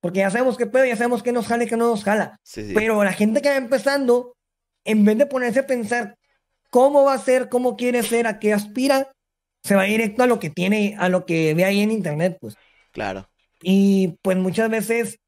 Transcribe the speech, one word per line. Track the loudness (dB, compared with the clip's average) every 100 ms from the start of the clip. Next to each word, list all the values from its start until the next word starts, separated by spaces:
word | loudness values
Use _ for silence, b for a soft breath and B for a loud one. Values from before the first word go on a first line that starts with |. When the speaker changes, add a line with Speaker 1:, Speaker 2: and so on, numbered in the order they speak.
| -4
Speaker 1:
Porque | -2
ya | -2
sabemos | 0 -2 -2
qué | -2
pedo, | 0
ya | 0
sabemos | 0 -2 -2
qué | -2
nos | -4 -2
jala | -4
y | -2
qué | 0
no | 0
nos | 0
jala. | 0 -2 -2 -8
Speaker 2:
Sí, | _ -14 -2
sí. |
Speaker 1:
Pero | -2 0 2
la | 0
gente | 2 0 2
que | 0
va | -2
empezando, | -2 -2 0 0 2 2 0 _ _ _ _ _
en | -2 4
vez | 4 4
de | 0
ponerse | 0 -2 -2
a | -2
pensar | -4 -2 -4 -6 _ _ _ _ _ _
cómo | 4 6 6
va | 4
a | 2
ser, | 0 0 0
cómo | -2 -2 -2
quiere | -2 -2
ser, | -2 -2 -2
a | -2
qué | -2
aspira, | -2 -2 -2 2 2 0 _ _ _ _ _
se | 0
va | 2
directo | 2 0 -2 0
a | 2
lo | 2
que | -2
tiene, | -4 0 0 0 0
a | 0
lo | 0 0
que | 0 0
ve | 2
ahí | 2 2
en | 0
internet, | -2 -4 -2 -2 -4
pues. | -16 -18 b b b
Speaker 2:
Claro. | -10 -8 -8 -14 _ _ _
Speaker 1:
Y, | 0 4 4 4 0 -2
pues, | -2 0
muchas | -2 -2 -2
veces | -2 -2 -4 -4 -10